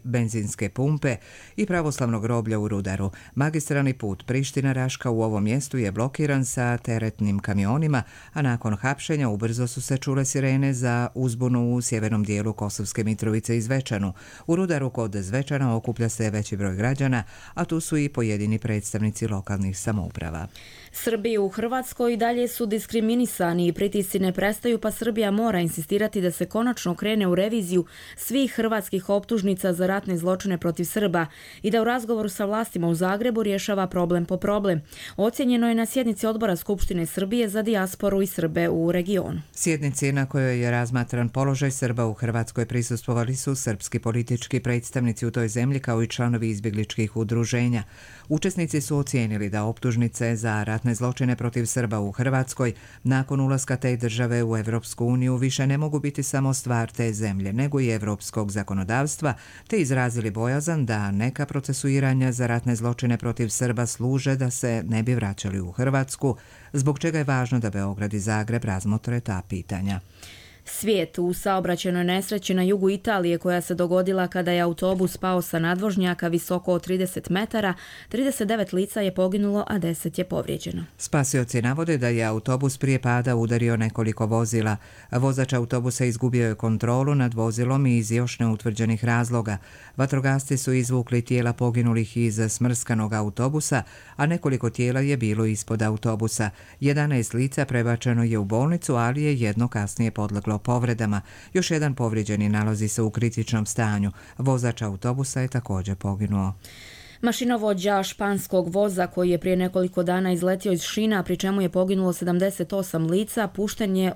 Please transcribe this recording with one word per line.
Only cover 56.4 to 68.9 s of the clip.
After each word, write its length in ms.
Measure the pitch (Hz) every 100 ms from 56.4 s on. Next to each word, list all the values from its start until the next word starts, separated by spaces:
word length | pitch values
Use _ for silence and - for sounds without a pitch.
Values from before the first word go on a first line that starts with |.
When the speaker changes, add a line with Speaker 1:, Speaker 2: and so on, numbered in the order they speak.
| 135
Speaker 1:
stvar 360 | 135 123 117 113
te 220 | - 117
zemlje, 400 | 104 107 95 98
nego 280 | 110 143 143
i 80 | 123
evropskog 640 | 110 104 101 - 110 101
zakonodavstva, 840 | 104 98 98 95 120 147 - 151 - - - -
te 120 | 220
izrazili 500 | 131 131 123 117 110
bojazan 560 | 104 117 143 151 160 117
da 240 | 107 101
neka 360 | 98 123 135 143
procesuiranja 840 | 139 139 135 139 139 135 131 131
za 140 | 120 120
ratne 300 | 117 123 113
zločine 420 | 120 117 123 117
protiv 300 | 120 113 113
Srba 380 | - 123 117 117
služe 500 | - 123 135 135 135
da 140 | 127
se 320 | 120 123 113 90
ne 140 | 110
bi 120 | 113
vraćali 460 | 120 104 101 98 98
u 120 | 87
Hrvatsku, 640 | - 127 135 131 - 139 - - - -
zbog 260 | 143 139 139
čega 200 | 165 160
je 60 |
važno 340 | 143 131 120 127
da 120 | 110
Beograd 440 | 98 98 101 104
i 60 | 104
Zagreb 440 | 104 107 107 117
razmotre 560 | 110 92 101